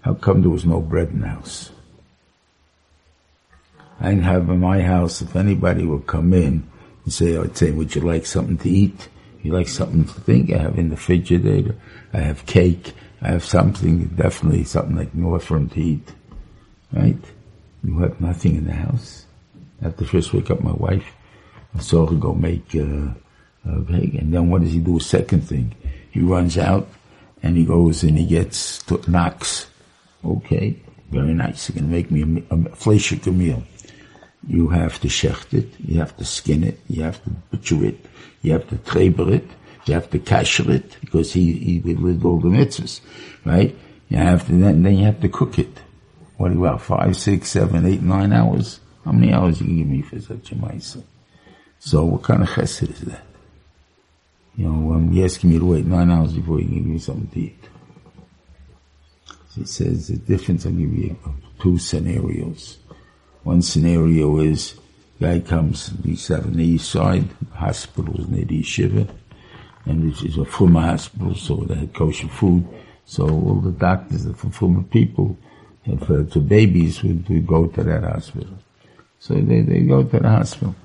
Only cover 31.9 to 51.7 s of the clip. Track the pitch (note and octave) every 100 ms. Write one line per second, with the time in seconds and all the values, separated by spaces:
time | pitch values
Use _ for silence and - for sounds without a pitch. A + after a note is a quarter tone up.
31.9 | E2+ F2 D2+ D#2 E2 - E2 E2 - -
32.9 | G#2+ - - - F2+ F2 A#1+ - - -
33.9 | - - - - _ - E2+ E2 E2+ E2
34.9 | - C#2+ - D2+ C#2+ - - - - -
35.9 | E2 D2+ - - - - D2+ E2+ - -
36.9 | - D#2+ - - - - - - D#2+ -
37.9 | - - - - _ - - - - -
38.9 | - F#2 - F2 G#2 - - - - -
39.9 | D#2 - - - - - - - - -
40.9 | - - E2 E2 F2+ F2 D#2+ - E2+ F2
41.9 | E2 F2 E2+ E2+ E2+ E2+ G2+ C#3 - -
42.9 | - - - - - - E2+ G#2 - -
43.9 | - _ A1 F2 F2+ - F2 F#2+ D#2+ F#2
44.9 | G2 G2+ G#2+ G2+ - - - - - -
45.9 | - _ _ - - F#2 F2 F2+ - -
46.9 | - - F#2 - G2+ - G2 - E2 F2
47.9 | F#2+ F2 F#2+ G2+ A2+ A2+ - A2 - -
48.9 | _ D#3 A2+ A#2 A#2+ F2+ E2 G#2 E2 D#2
49.9 | C2+ D2 - - - - A2+ A2+ - -
50.9 | - - _ _ _ _ - _